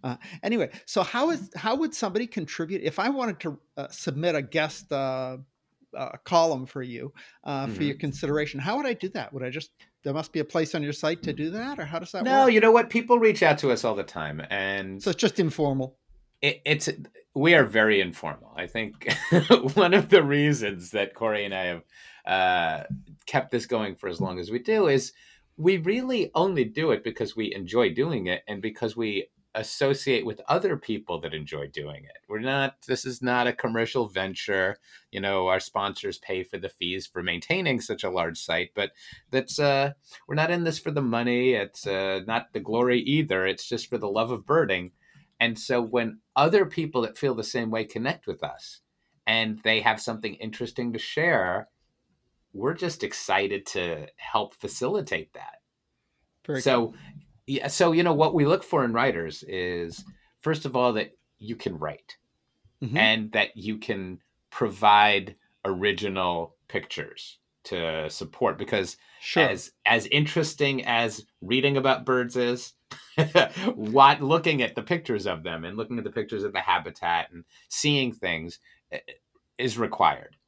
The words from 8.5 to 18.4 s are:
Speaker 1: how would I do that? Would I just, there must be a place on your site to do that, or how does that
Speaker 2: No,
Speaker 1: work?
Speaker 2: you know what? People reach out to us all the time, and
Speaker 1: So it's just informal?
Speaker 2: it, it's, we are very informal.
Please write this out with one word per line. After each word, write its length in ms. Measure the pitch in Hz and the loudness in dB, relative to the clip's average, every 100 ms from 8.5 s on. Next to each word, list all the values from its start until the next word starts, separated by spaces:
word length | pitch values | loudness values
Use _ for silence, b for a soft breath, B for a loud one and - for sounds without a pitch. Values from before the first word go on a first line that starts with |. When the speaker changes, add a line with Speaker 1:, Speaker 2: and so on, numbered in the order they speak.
| 139 | -4
Speaker 1:
how 160 | 139 247 | -4 -2
would 100 | 285 | -2
I 60 | |
do 160 | 240 190 | -4 -6
that? 240 | 170 113 | -8 -8
Would 100 | 139 | -8
I 80 | 127 | -8
just, 220 | 139 - _ b _ | -8 -12 _ b _
there 100 | 143 | -6
must 180 | 143 156 | -4 -4
be 60 | 170 | -4
a 60 | |
place 300 | 147 170 151 | -2 0 -2
on 80 | 170 | -2
your 80 | 147 | -4
site 300 | 147 156 170 | -2 -2 -2
to 80 | 175 | -6
do 180 | 151 156 | -4 -6
that, 280 | 202 247 285 | -6 -8 -8
or 40 | |
how 140 | 147 165 | -8 -8
does 140 | 175 | -8
that 100 | 190 | -4
Speaker 2:
No, 220 | 226 269 | 4 8
Speaker 1:
work? 80 | 269 | 8
Speaker 2:
you 80 | 220 | 10
know 100 | 220 | 10
what? 180 | 226 226 | 8 6
People 280 | 233 233 240 | -2 4 6
reach 240 | 226 - | 6 6
out 160 | 165 147 | 6 6
to 120 | 139 | 2
us 120 | 120 | 2
all 120 | 120 101 | 0 -2
the 80 | |
time, 360 | 87 85 76 76 73 | -6 -8 -8 -8 -6
and 520 | 101 98 98 95 98 | -4 -2 -4 -6 -6
Speaker 1:
So 80 | 196 | -4
it's 100 | - | 0
just 200 | 226 - | 0 2
informal? 580 | 165 139 147 135 131 _ _ - _ _ | 0 2 0 0 -4 _ _ -20 _ _
Speaker 2:
it, 220 | 143 - | -2 -2
it's, 240 | 143 151 - - - - _ | 0 0 0 -6 -12 -20 _
we 200 | - 156 | 0 6
are 100 | 170 | 6
very 360 | 120 107 107 101 | 6 4 6 4
informal. 540 | 92 82 82 71 | 2 -4 -10 -10